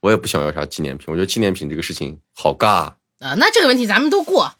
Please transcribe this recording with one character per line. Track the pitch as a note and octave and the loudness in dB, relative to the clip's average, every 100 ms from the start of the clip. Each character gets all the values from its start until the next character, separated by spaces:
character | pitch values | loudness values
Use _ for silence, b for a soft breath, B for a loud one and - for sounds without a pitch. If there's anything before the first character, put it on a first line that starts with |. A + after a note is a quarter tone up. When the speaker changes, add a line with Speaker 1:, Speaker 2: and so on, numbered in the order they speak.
Speaker 1:
我 | G2 | 2
也 | A2 | 2
不 | A2 | 0
想 | - | -2
要 | D2 | -2
啥 | D2+ D2+ | -4 -8
纪 | - | -6
念 | D2+ C#2 | -6 -6
品， | - | -6
我 | D#2+ | -2
觉 | |
得 | F#2 | -2
纪 | - | 0
念 | G#2 | 0
品 | F2+ D2 | -2 -6
这 | D#2 | -8
个 | |
事 | D#2+ E2 | -8 -8
情 | C#2+ D2+ _ - | -10 -10 _ -2
好 | D2+ | -2
尬。 | C#2+ A2 G2 D2+ - _ _ | 2 2 2 0 -8 _ _
Speaker 2:
啊， | C3+ D3 | -6 0
那 | E4+ | 2
这 | A4 | 4
个 | D#4+ | 4
问 | B3+ | 2
题 | A#3 | 2
咱 | G3+ | 0
们 | D4 | 2
都 | G4 | 0
过 | E4 F4+ C#3 - | 2 0 0 -4